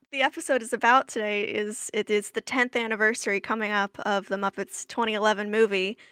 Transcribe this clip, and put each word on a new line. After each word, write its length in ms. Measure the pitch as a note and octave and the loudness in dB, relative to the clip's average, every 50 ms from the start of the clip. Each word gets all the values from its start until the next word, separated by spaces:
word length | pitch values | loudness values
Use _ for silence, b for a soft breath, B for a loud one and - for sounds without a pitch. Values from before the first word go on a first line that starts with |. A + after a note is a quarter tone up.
| _ - | _ -10
the 100 | - C4+ | -2 0
episode 400 | C4 D4 - E4+ - - C4+ B3 | 0 0 0 -2 -2 0 0 0
is 120 | A3+ A#3+ B3 | 0 -2 -4
about 340 | A3 - A#3 B3 C4+ C#4 | 2 6 6 6 6 4
today, 360 | - - A#3 G#3+ G#3 G#3 G#3 G3+ | 2 -4 -4 -2 0 0 -2 -2
is 460 | - - G#3+ G#3 G#3 A3 - - - - | -2 -2 -2 -2 -4 -6 -8 -10 -6 -4
it 160 | G#3 G#3 - | -4 -2 0
is 200 | G#3 G#3 G#3 - | 0 0 0 -2
the 100 | - A3+ | -8 -8
tenth 340 | - - B3+ C4 B3 B3 - | -8 -4 0 0 0 0 0
anniversary 640 | A#3+ A#3 A3 A3 G3+ G#3+ G#3+ A#3+ - - A3 G3 G3 | -4 -2 -2 0 2 2 2 2 0 -2 -2 -2 -2
coming 320 | - - A3 A3 G#3+ G#3 | -2 -2 -4 -2 -2 0
up 260 | G#3 G3+ G3 G3 - - - | 0 0 0 -2 -4 -6 -4
of 220 | G#3 G3+ G3 F#3+ | -2 -2 -2 -2
the 100 | - F#3+ | -2 -4
Muppets 500 | G3 G3+ G3 - G3 F#3+ - - - - | -2 -2 -4 -2 -4 -10 -8 -8 -14 -12
twenty 280 | - - A#3+ A3+ A3 G#3+ | -8 -4 -2 -2 0 0
eleven 340 | G#3 G#3+ G#3+ G#3+ G3 G#3 G#3 | 2 2 2 2 2 -2 -2
movie 480 | G#3 A3 A3+ G3+ G3 F#3+ F#3 G3 A#3 b b b | 2 2 4 4 4 0 0 -2 -4 b b b